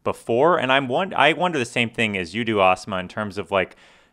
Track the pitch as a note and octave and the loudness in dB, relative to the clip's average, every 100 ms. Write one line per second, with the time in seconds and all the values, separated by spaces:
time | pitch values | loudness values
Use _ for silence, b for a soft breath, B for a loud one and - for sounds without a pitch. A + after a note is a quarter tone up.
0 | - - - A#2 D#3+ F3 B2+ C3+ C3 C#3+ | -6 -6 -2 2 2 2 2 0 0 -4
1 | F#3 - C#3+ D#3 F3+ D#3 A#2 B2+ A#2 - | -2 2 2 2 -2 -2 -2 -2 -2 -2
2 | A2 G2+ E2+ G#2 A2+ G#2 F#2 F#2 - F#2 | -2 -2 -4 -4 -2 4 4 2 -2 -8
3 | F2+ - G#2 F#2 F2+ G2 F2+ - b b | -8 -8 -8 -8 -2 0 -2 -6 b b
4 | b | b